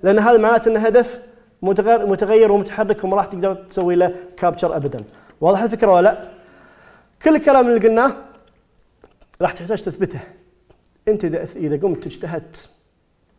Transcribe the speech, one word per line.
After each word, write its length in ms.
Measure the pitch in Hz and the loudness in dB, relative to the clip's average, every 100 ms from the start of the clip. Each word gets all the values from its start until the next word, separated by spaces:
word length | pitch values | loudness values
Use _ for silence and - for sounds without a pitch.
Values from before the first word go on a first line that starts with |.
لأن 160 | 180 208 | 0 2
هذا 180 | 220 233 | 4 4
معناته 320 | 226 226 226 | 4 2 2
أنه 100 | 220 | 0
هدف 420 | 226 233 240 - - _ _ _ | 2 2 0 -4 -20 _ _ _
متغير، 440 | 185 196 208 233 208 | -2 0 2 0 0
متغير 460 | 190 202 220 214 | -2 2 4 4
ومتحرك 520 | 202 196 - 214 208 | 2 -2 -4 -4 -2
وما 120 | 190 196 | -2 -2
راح 100 | 180 | -2
تقدر 300 | 190 190 190 | -4 -4 -6
تسوي 400 | - - 175 175 | -8 -4 0 2
له 200 | 180 180 - - | 0 -2 -14 -4
كابتشر 380 | 175 - 170 160 | -4 -2 -4 -4
أبدا. 280 | 139 120 104 - _ _ | -6 -8 -14 -20 _ _
واضح 200 | 160 190 | 0 0
الفكرة 320 | 226 226 220 | -2 0 4
ولا 80 | 180 | 6
لا؟ 280 | 190 - - - - _ _ _ _ _ _ _ | 4 2 -4 -20 -20 _ _ _ _ _ _ _
كل 120 | 311 311 | 0 2
الكلام 320 | 302 269 240 | 4 4 4
اللي 200 | 233 220 | 2 2
قلناه 280 | 220 262 - - - _ _ _ _ _ _ _ _ _ - | 2 0 -2 -12 -20 _ _ _ _ _ _ _ _ _ -6
راح 100 | 175 | -6
تحتاج 300 | - 170 220 | -4 -8 -8
تثبته. 380 | - 156 190 131 - - _ _ _ _ _ _ - | -8 -6 -6 -6 -16 -20 _ _ _ _ _ _ -4
أنت 180 | 208 175 | -4 -4
إذا، 220 | 160 - - | -6 -8 -8
إذا 220 | 156 147 | -6 -4
قمت 280 | 190 165 - | -4 -4 -8
اجتهدت 640 | - 170 165 160 - - _ _ _ _ _ _ | -12 -12 -12 -14 -20 -20 _ _ _ _ _ _